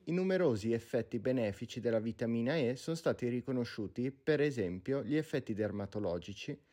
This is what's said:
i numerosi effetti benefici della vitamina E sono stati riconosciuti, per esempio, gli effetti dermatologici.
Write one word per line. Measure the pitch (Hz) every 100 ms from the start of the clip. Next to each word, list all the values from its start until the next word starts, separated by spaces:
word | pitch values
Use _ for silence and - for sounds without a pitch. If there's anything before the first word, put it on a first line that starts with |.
| -
i |
numerosi | 175 190 185 170 107 113
effetti | 113 - 123 110 120
benefici | 127 131 107 - 120 117
della | 117 113
vitamina | 113 110 117 117 117 160
E | 120 131
sono | - 165
stati | 143 110 123
riconosciuti, | 123 135 127 117 - 98 - 127
per | 131 - 151
esempio, | 147 120 92 92 127 135
gli | 113 151
effetti | 151 135 123
dermatologici. | 104 107 101 98 107 95 87 92 101 - 143 _